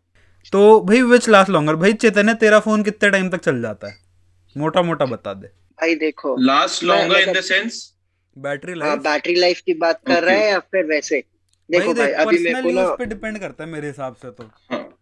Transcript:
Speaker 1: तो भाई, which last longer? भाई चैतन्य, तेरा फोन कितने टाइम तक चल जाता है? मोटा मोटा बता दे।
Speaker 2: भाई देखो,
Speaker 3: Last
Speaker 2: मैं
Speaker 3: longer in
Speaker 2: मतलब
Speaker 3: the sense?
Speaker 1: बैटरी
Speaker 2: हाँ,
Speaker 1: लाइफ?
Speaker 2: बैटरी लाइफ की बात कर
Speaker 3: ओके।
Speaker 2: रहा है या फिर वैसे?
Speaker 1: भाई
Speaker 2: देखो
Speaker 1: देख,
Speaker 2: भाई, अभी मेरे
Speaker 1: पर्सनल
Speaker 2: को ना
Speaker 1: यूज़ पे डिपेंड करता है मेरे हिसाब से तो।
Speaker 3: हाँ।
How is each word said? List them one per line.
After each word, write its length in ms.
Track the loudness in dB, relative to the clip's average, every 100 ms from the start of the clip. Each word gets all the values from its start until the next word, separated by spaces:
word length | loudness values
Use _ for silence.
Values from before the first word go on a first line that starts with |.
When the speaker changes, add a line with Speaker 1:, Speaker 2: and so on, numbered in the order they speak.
| _ _ _ _ -4
Speaker 1:
तो 280 | 4 6 6
भाई, 220 | 6 2
which 260 | 6 4 6
last 220 | 4 4
longer? 240 | 2 0
भाई 180 | 0 0
चैतन्य, 420 | 2 0 2 0
तेरा 260 | 2 4 4
फोन 220 | 2 -2
कितने 280 | -2 0 0
टाइम 180 | 0 -2
तक 120 | -4
चल 200 | -4 -4
जाता 260 | -4 -10 -14
है? 80 | -18 _ _ _ _ _ -8
मोटा 260 | -4 -2
मोटा 240 | -2 -2 -4
बता 280 | -6 -10
दे। 120 | -14 -16
Speaker 2:
भाई 480 | _ _ -6 -4
देखो, 420 | -2 -4 -4 -6 -2 2
Speaker 3:
Last 380 | 2 0 -2
Speaker 2:
मैं 120 | 0 2
Speaker 3:
longer 260 | 2 2
in 60 | 0
Speaker 2:
मतलब 140 | -2
Speaker 3:
the 80 | -2
sense? 220 | -2 -2 -10 -18 _ _ _ _ -14
Speaker 1:
बैटरी 340 | -10 -10 -10
Speaker 2:
हाँ, 60 | -6
Speaker 1:
लाइफ? 220 | -4 -2
Speaker 2:
बैटरी 340 | -2 -2 0
लाइफ 260 | 0 0 0
की 140 | -2
बात 260 | 0 0 -2 0
कर 100 | 0
Speaker 3:
ओके। 100 | 2
Speaker 2:
रहा 100 | 2
है 140 | 2
या 80 | 0
फिर 260 | -2 -4
वैसे? 400 | -2 -2 -2 -6 -6 _ _ _ -2
Speaker 1:
भाई 100 | 0
Speaker 2:
देखो 140 | 0
Speaker 1:
देख, 80 | 0
Speaker 2:
भाई, 100 | 0
अभी 260 | 0 2 2
मेरे 160 | 0
Speaker 1:
पर्सनल 160 | -2 -2
Speaker 2:
को 40 |
ना 80 | 0
Speaker 1:
यूज़ 140 | 0 -2
पे 60 | -8
डिपेंड 320 | -10 -10 -10
करता 260 | -12 -12
है 60 | -14
मेरे 160 | -10 -10
हिसाब 280 | -10 -12
से 160 | -12 -20
तो। 120 | -20
Speaker 3:
हाँ। 360 | -20 _ -12 -12 -12 _